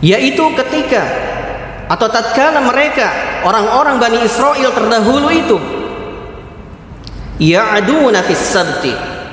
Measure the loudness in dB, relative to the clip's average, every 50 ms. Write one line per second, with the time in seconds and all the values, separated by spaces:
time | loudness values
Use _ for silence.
0 | 6 4 4 4 2 2 2 2 2 2 2 0 -2 -2 -2 -2 0 0 0 0
1 | 0 -2 -4 -6 -6 -6 -6 -6 -6 -8 -8 -10 -10 -12 -12 -12 -4 -4 -2 0
2 | 0 0 0 0 -2 0 0 2 2 4 2 2 2 2 2 2 2 2 2 0
3 | 0 0 0 -2 -4 -6 -6 -2 0 0 2 2 2 2 2 2 2 2 2 2
4 | 2 2 2 2 2 0 0 2 2 2 2 2 0 0 0 0 0 2 2 2
5 | 4 4 2 2 2 2 2 0 2 2 0 0 0 -4 -8 -8 -8 -8 -10 -10
6 | -10 -12 -12 -12 -14 -14 -14 -16 -16 -16 -18 -18 -18 -18 -18 -18 -18 -18 -18 -16
7 | -14 -14 -14 -12 -12 -12 -4 0 2 4 4 4 4 2 2 2 2 2 2 4
8 | 4 4 4 2 2 2 0 0 0 0 0 0 0 0 -2 -2 -2 -2 -4 -4
9 | -6 -8 -10 -10 -12 -14